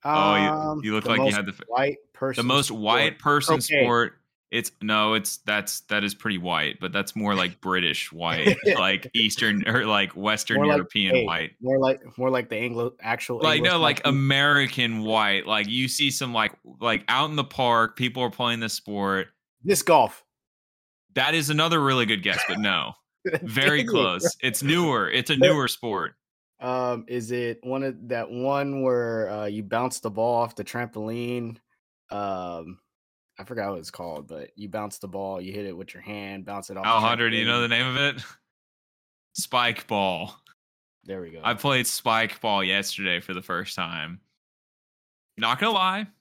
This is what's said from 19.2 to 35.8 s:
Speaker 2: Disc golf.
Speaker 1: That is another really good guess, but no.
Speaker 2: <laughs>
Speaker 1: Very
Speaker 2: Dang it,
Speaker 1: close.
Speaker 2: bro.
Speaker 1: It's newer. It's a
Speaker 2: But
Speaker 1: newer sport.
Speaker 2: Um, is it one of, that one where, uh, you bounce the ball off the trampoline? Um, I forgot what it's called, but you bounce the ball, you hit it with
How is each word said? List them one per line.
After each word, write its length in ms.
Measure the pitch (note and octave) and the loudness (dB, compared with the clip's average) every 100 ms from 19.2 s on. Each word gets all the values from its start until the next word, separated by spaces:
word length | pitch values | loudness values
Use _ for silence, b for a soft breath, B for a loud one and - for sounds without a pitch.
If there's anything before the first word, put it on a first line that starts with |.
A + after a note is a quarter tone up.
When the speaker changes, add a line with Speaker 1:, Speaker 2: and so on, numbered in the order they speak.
| F#2 _ _ _ - | -2 _ _ _ 0
Speaker 2:
Disc 200 | G3 - | 0 6
golf. 380 | D#3+ A2+ - _ _ _ _ _ _ _ _ _ C3 | 6 6 0 _ _ _ _ _ _ _ _ _ -2
Speaker 1:
That 200 | C3+ E3 | 0 2
is 140 | C#3+ | 0
another 340 | D3+ E3 E3 | 2 2 4
really 220 | C#3 C3 A2+ | 4 2 2
good 180 | A2 | 0
guess, 180 | F#2+ F2 - | 0 0 -2
but 100 | F2+ | 0
no. 360 | G#2+ F2+ B1 - _ _ F#3 | 0 0 -2 -8 _ _ -4
Speaker 2:
<laughs> 160 | D#3+ | -4
Speaker 1:
Very 380 | A2 A2 C#3 D3 | -2 2 2 2
Speaker 2:
Dang 80 | C3 | 2
it, 20 | |
Speaker 1:
close. 320 | A3 G2+ F2+ | 2 2 2
Speaker 2:
bro. 260 | E3+ - C3 | -2 -2 -4
Speaker 1:
It's 160 | A2+ | -2
newer. 480 | C#3 E3 E3+ B2 F#2+ | 0 2 2 2 2
It's 180 | B2+ A#2+ | 0 0
a 60 | C#3+ | 2
Speaker 2:
But 100 | C4+ | 4
Speaker 1:
newer 220 | D3+ B2+ | 2 0
sport. 460 | - A#2 G2 E2 _ _ _ _ _ | -4 -4 -4 -6 _ _ _ _ _
Speaker 2:
Um, 420 | B2+ B2+ B2 A#2+ A2+ | -6 -2 -2 -4 -6
is 220 | B2 A2+ | -8 -4
it 280 | B2 A#2+ A#2 | -4 -4 -6
one 200 | B2+ C3 | -6 -4
of, 240 | C3+ B2+ A#2+ | -4 -8 -6
that 240 | A#2+ A2+ | -6 -6
one 500 | A#2+ B2+ C#3 C#3 C#3 | -4 -2 0 -2 -2
where, 480 | C3 B2 A#2 A2+ G#2+ | 0 0 0 -2 -4
uh, 160 | G#2+ G#2 | -4 -6
you 160 | G#2 | -6
bounce 360 | G2+ A2+ B2+ - | -4 -2 -2 -4
the 100 | A2+ | -8
ball 320 | G2+ A#2 A#2+ | -2 0 2
off 140 | A#2 - | 0 -4
the 80 | |
trampoline? 960 | G#2 A#2+ A#2 A2 G#2+ A#2 A#2+ B2 A#2 A#2 _ _ _ _ _ | -10 -8 -8 -8 -8 -6 -6 -6 -8 -12 _ _ _ _ _
Um, 720 | G2+ G2+ F#2+ F2+ E2+ E2 F#2+ _ _ _ _ _ _ | -8 -6 -6 -6 -10 -12 -18 _ _ _ _ _ _
I 40 | |
forgot 260 | G2 A#2 G2+ | -12 -6 -6
what 80 | F#2+ | -6
it's 140 | D#2+ | -10
called, 360 | - F2 D#2 C#2+ | -12 -10 -10 -12
but 220 | D#2 C#2+ - | -14 -16 -14
you 120 | G#2 | -10
bounce 300 | G#2 G#2 - | -8 -8 -10
the 100 | G2 | -12
ball, 320 | F#2+ G2 F#2+ | -8 -6 -6
you 140 | F#2 | -8
hit 140 | G2 G2+ | -8 -10
it 100 | |
with 160 | F2 | -10